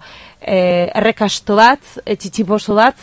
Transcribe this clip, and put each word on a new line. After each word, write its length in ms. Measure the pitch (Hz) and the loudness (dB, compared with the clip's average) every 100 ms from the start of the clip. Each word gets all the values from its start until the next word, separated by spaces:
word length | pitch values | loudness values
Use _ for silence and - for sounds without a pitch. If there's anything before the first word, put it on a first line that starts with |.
| - - - - | -10 -20 -20 -14
e, 480 | - 190 180 175 175 | -4 0 2 0 -2
errekasto 640 | 220 220 - 202 - - 208 | 0 -2 0 -4 -4 -2 4
bat, 260 | 233 285 - - - | 4 2 -6 -14 -8
e, 100 | 208 | -8
txitxiposo 600 | 185 - 190 214 - 208 | -8 -6 -2 -4 -2 2
bat, 220 | 240 - | 2 0